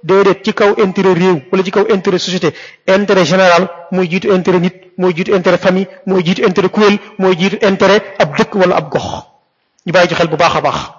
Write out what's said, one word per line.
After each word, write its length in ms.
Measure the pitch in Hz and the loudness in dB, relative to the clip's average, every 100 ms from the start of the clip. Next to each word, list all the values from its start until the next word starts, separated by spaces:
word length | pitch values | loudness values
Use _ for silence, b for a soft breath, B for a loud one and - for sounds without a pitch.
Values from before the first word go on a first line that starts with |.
Déedéet, 400 | 165 190 196 180 | 2 2 2 0
ci 80 | - | -4
kaw 220 | 208 208 208 | 0 0 2
intérêt 300 | 202 185 190 | 0 0 0
réew 220 | 180 185 170 - | 2 2 0 -2
wala 140 | 190 | -4
ci 60 | 185 | -2
kaw 160 | 202 214 | -2 0
intérêt 280 | 202 202 180 | 0 0 -2
société, 340 | - 180 170 B B B - | -4 -4 -4 B B B 0
intérêt 380 | 190 202 190 | 0 2 2
général 440 | 160 190 185 170 185 - - | 2 2 4 2 0 -8 -8
mooy 160 | 185 185 | -4 -2
jiitu 200 | 185 220 | -2 0
intérêt 300 | 190 175 180 | 0 2 0
nit, 140 | 175 - - - | 0 -4 -18 -4
mooy 160 | 185 165 | -2 -2
jiitu 180 | 190 | -2
intérêt 220 | 202 185 175 | 0 0 0
famille, 320 | 196 185 196 B - | 0 0 -4 B -4
mooy 160 | 190 | -2
jiitu 220 | 165 196 | 0 0
intérêt 240 | 233 185 185 | 0 0 -2
kuréel, 300 | - 208 202 B - | 2 2 2 B -2
mooy 160 | 190 180 | -2 0
jiitu 180 | 190 208 208 | -2 0 -2
intérêt 360 | 190 196 208 - - | 2 2 2 -2 -4
ab 180 | 175 - | -2 0
dëkk 180 | 220 | -2
wala 220 | 208 180 175 | 0 0 0
ab 140 | 151 | -2
gox. 160 | - - - - _ _ _ _ _ - | -6 -6 -12 -14 _ _ _ _ _ -2
Ñu 60 | |
bàyyi 160 | 175 175 | 0 0
ci 60 | |
xel 140 | 165 165 | 0 -2
bu 80 | 151 | 0
baax 200 | 170 151 | 0 0
a 40 | |
baax. 180 | 143 123 - | -2 -4 -10